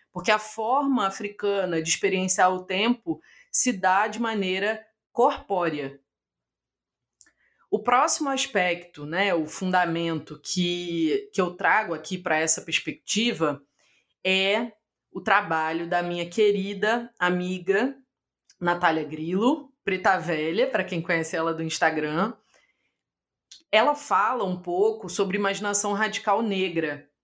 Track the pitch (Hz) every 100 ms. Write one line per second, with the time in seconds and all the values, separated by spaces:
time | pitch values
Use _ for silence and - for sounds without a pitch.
0 | _ 185 185 214 214 - 220 262 277 247
1 | 196 - 202 - 208 202 180 165 160 -
2 | 196 185 185 - 185 185 185 185 226 240
3 | 170 156 - - _ - 254 196 185 190
4 | 226 208 233 220 185 185 208 214 - _
5 | _ - 262 277 - 190 170 147 135 -
6 | _ _ _ _ _ _ _ _ _ _
7 | _ _ - _ _ _ _ 202 240 247
8 | 320 - 285 262 - 202 180 175 - -
9 | 147 170 202 170 151 - 185 185 170 165
10 | 170 160 156 147 - 180 175 175 175 170
11 | 160 139 - - 180 180 165 202 202 156
12 | - 185 175 156 160 - - - - -
13 | - 208 233 156 156 139 - _ _ _
14 | _ _ 185 190 190 214 240 - _ _
15 | _ 190 185 202 175 160 160 165 170 175
16 | 175 175 175 220 208 202 190 196 208 240
17 | 240 - 180 180 180 185 180 190 269 269
18 | _ _ _ _ _ _ 175 175 175 160
19 | 143 156 160 190 240 320 - _ - 185
20 | 196 185 160 156 156 190 262 190 180 175
21 | 165 165 160 170 165 160 160 - 165 156
22 | 151 156 220 - _ _ _ _ _ _
23 | _ _ _ _ _ - _ 214 262 285
24 | - 190 214 247 190 180 180 175 220 220
25 | 185 - 190 202 196 190 202 202 208 202
26 | 214 202 - 202 226 190 185 165 156 143
27 | - _